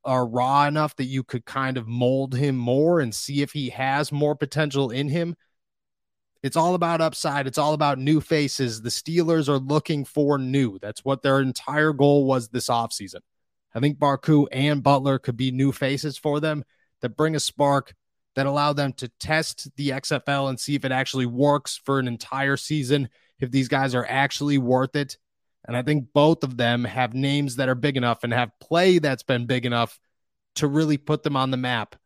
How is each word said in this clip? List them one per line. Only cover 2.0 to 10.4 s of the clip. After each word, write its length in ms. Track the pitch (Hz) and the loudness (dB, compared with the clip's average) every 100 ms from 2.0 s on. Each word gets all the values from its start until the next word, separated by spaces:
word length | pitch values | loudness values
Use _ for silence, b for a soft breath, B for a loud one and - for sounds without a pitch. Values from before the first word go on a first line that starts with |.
| 123 135 135 127 | 2 0 -2 0
him 200 | 143 131 | 0 0
more 440 | 120 131 160 175 | 0 2 4 2
and 140 | 123 | 0
see 280 | - - 139 | -4 -4 -2
if 120 | 143 | -2
he 160 | 151 127 | -4 -6
has 420 | - 135 139 151 | -4 -2 0 -2
more 240 | 147 147 147 | 0 0 0
potential 560 | 139 151 151 135 135 | -4 -2 -2 0 -2
in 180 | 123 143 | -2 -2
him. 260 | 160 170 165 _ _ _ _ _ _ _ _ _ _ | -2 -4 -8 _ _ _ _ _ _ _ _ _ _
It's 120 | 135 165 | -2 0
all 200 | 170 180 | 2 2
about 260 | 170 165 | 0 2
upside. 460 | 160 - 160 143 135 | 0 0 -4 -2 -2
It's 100 | 139 | 0
all 160 | 151 | 0
about 240 | 151 147 135 | 2 0 0
new 240 | 135 156 | 2 2
faces. 600 | - 156 143 - 127 110 | 2 0 0 -2 -4 -4
The 60 | 117 | -6
Steelers 600 | - - 170 165 165 143 | -8 -2 0 2 2 2
are 80 | 139 | 0
looking 480 | 135 151 - 151 135 | 2 -2 0 -4 -2
for 320 | 151 143 | 0 2
new. 400 | 139 | 0